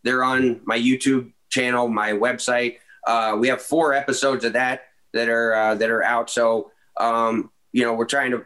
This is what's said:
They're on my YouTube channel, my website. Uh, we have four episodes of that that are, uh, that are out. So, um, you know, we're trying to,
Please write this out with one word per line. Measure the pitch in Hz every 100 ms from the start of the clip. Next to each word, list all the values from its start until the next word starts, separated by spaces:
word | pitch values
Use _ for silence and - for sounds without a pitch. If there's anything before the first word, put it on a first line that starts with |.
They're | 120 127
on | 127 127 127 117
my | - 113
YouTube | 120 131 135 135 120 _ -
channel, | 131 123 123 120
my | 107 107
website. | 104 120 120 - 123 120 - _ - -
Uh, | 117 110 107
we | 123
have | 123
four | - 156 156
episodes | 139 139 127 135 127
of | 117
that | 120 127 - - _ _
that | 113 117
are, | 117 117
uh, | 110 110 107
that | 113
are | 113
out. | 95 120 113
So, | - 117 113 - _ _ -
um, | 117 117 113 110 - _ _
you | 123
know, | 120
we're | 113 117
trying | 139 127
to, | 120